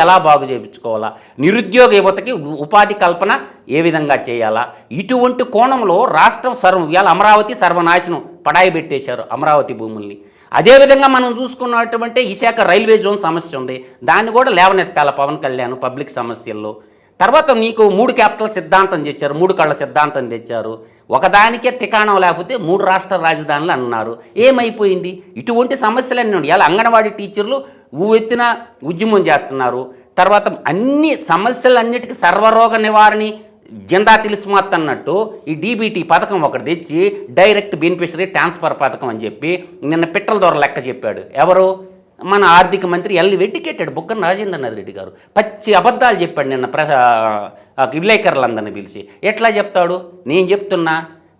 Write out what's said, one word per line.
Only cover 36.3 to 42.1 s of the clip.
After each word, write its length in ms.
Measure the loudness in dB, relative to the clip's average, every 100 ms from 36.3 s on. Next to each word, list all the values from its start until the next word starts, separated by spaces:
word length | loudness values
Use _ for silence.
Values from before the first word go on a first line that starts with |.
| -2 -2
ఒకటి 160 | -2 -6
తెచ్చి 300 | -6 -4 -2 0 -2 -4 2
డైరెక్ట్ 380 | 4 4 -2 -4
బెనిఫిషరీ 440 | -2 -2 -6 -6 -4
ట్రాన్స్‌ఫర్ 460 | -2 -2 -2 -6 -2
పథకం 260 | -4 -4 -10
అని 120 | -8
చెప్పి 260 | -10 -8 -6 -6 -8 -12 -4
నిన్న 140 | -2 -2
పిట్టల 240 | -4 -2 0
దొర 120 | 2 2
లెక్క 140 | -2 -4 -10
చెప్పాడు. 340 | -8 -8 -8 -8 -2
ఎవరు? 220 | 2 4 2 0 -12 -20 _